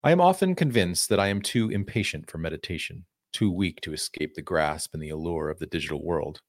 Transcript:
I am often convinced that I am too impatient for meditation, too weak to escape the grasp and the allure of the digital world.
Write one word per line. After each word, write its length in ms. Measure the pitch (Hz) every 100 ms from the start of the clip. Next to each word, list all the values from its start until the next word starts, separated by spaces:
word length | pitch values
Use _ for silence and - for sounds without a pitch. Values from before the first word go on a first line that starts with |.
| 147
I 60 |
am 80 | 175
often 360 | 180 185 185 180
convinced 520 | 156 117 90 87 -
that 120 | 101
I 80 | 98
am 140 | 101
too 280 | - 120 110
impatient 600 | 101 98 117 98 78 78
for 80 | 82
meditation, 680 | 82 78 - 82 - 82 85 _ _
too 180 | - 104
weak 300 | 90 95 82
to 120 | -
escape 400 | 78 - - 76
the 80 | -
grasp 520 | 73 85 76 78 -
and 80 | 78
the 60 | 76
allure 420 | 78 82 82 76
of 100 | 78
the 60 | 78
digital 380 | 82 78 76
world. 380 | 82 82 73 78